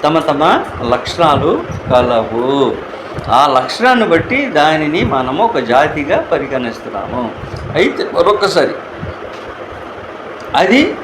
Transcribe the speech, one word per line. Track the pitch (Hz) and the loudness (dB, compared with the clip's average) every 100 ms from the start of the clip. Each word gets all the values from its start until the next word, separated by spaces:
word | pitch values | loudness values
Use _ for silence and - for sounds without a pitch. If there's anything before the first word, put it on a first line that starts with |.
తమ | 151 160 156 | 2 2 2
తమ | 143 165 269 392 - - | 2 2 2 0 -6 -2
లక్షణాలు | - - - 165 139 147 277 - 156 - | -2 -2 2 4 4 2 0 -4 -8 2
కలవు. | 123 123 117 110 113 127 139 127 - - - - - - 117 | 2 4 2 0 -2 0 2 2 0 -10 -14 -12 -10 2 4
ఆ | 143 127 | 6 4
లక్షణాన్ని | 127 - 247 247 202 | 0 0 4 4 4
బట్టి | 165 160 262 269 151 | 2 2 -2 0 2
దానిని | 147 156 151 160 226 | 4 2 0 0 0
మనము | 135 127 147 | 0 -2 0
ఒక | 226 147 117 | 0 0 2
జాతిగా | 123 151 151 143 226 - | 2 2 0 -2 -2 0
పరిగణిస్తున్నాము. | 156 135 135 120 110 - 104 95 117 117 - - - - | -2 -2 -4 -4 -8 -10 -8 -6 -6 -6 -8 -12 -10 -4
అయితే | 147 269 - - | 0 0 0 -2
మరొకసారి | - 180 208 202 175 131 - - - - - - - - - - - - - - - - - - 131 | 2 2 2 2 2 0 -2 -12 -12 -10 -10 -12 -14 -14 -14 -14 -14 -14 -14 -14 -14 -14 -14 -4 0
అది | 185 247 349 - | 4 4 2 -2